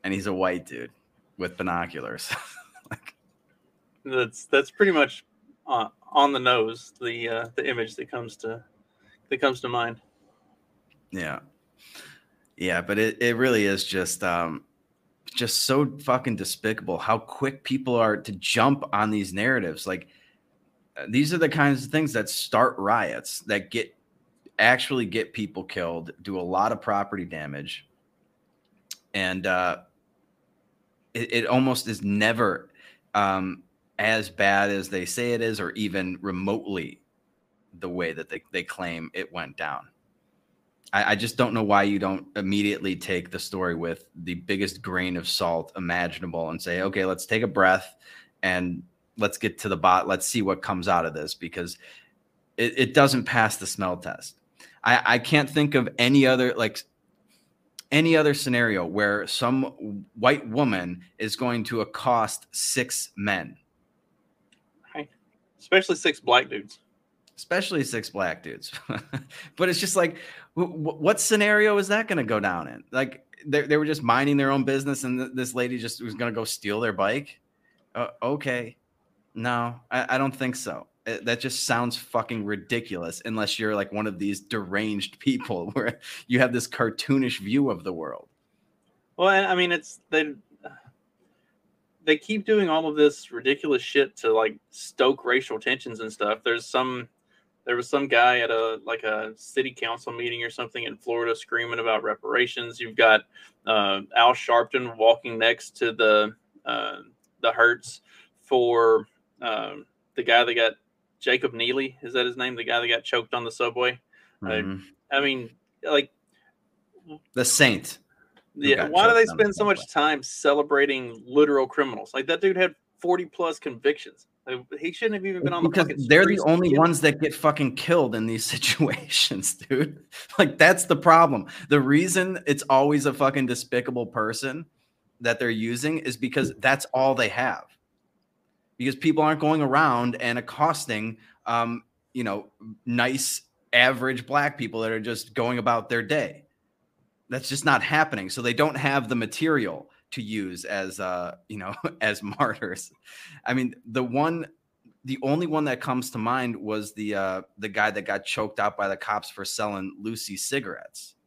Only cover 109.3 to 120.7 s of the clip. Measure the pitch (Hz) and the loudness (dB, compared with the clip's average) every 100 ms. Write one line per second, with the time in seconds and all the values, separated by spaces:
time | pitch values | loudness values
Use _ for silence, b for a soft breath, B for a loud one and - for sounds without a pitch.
109.3 | _ 117 110 107 98 - _ _ - 120 | _ -6 -4 -6 -12 -18 _ _ -6 4
110.3 | 120 120 117 113 - _ _ _ _ 131 | 6 6 4 2 0 _ _ _ _ 0
111.3 | 123 127 113 117 131 135 131 120 127 123 | 0 0 -2 -2 -2 -4 -8 -4 -2 -2
112.3 | 123 127 120 117 120 120 117 - 120 110 | -2 -6 -4 -2 0 0 -2 0 -2 -2
113.3 | 123 117 - 120 120 123 123 _ b b | -6 -6 -2 -2 2 -2 -2 _ b b
114.3 | b 101 110 98 95 - _ _ 139 139 | b -4 -4 -4 -8 -14 _ _ 0 0
115.3 | 131 117 _ _ _ 160 147 143 _ _ | -2 -8 _ _ _ 0 0 0 _ _
116.3 | _ _ _ _ _ _ _ 165 151 _ | _ _ _ _ _ _ _ -20 -20 _
117.3 | 131 120 - 139 101 - - _ b b | -2 0 6 4 4 -6 -16 _ b b
118.3 | b _ 147 143 135 147 170 220 233 226 | b _ -2 2 4 4 6 8 8 4
119.3 | - 208 190 208 185 - 156 151 147 127 | 4 2 2 2 2 0 0 2 0 -6
120.3 | - 147 143 147 | 0 2 4 4